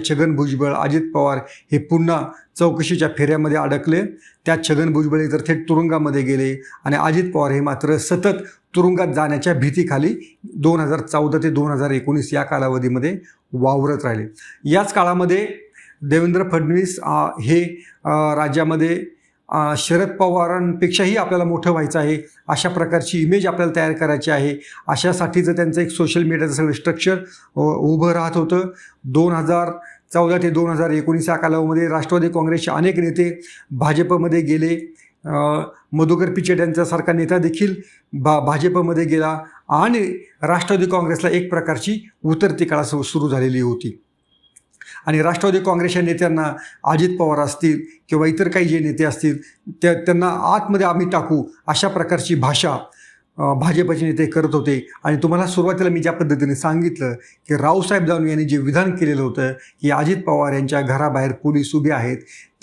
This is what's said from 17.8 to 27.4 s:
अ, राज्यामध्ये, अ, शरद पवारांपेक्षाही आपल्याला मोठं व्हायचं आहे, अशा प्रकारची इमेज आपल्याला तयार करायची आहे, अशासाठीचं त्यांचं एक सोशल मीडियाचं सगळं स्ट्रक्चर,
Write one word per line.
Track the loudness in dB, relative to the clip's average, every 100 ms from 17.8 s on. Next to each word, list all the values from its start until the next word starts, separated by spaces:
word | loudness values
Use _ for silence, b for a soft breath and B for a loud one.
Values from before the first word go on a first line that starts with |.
| B B
अ, | -2
राज्यामध्ये, | 0 0 0 0 0 0 2 0 -2 -6 b b b -6
अ, | -2 -2 -2
शरद | 0 0 0
पवारांपेक्षाही | 0 0 2 0 0 -2 0 0 2 2 0
आपल्याला | 0 0
मोठं | 0 0 0
व्हायचं | 0 0 0
आहे, | 0 -2 -6 B B
अशा | -2 -2
प्रकारची | -2 0 -2 -2 0
इमेज | 2 2 0
आपल्याला | 0 0 0
तयार | 0
करायची | 0 0 0 0
आहे, | 0 0 -4 B B B
अशासाठीचं | -2 0 0 0 0 0
त्यांचं | 0 0 0
एक | -2
सोशल | 0 0 2
मीडियाचं | 0 0 -2
सगळं | 0 -2
स्ट्रक्चर, | -2 -2 -2 0 -2 -4 B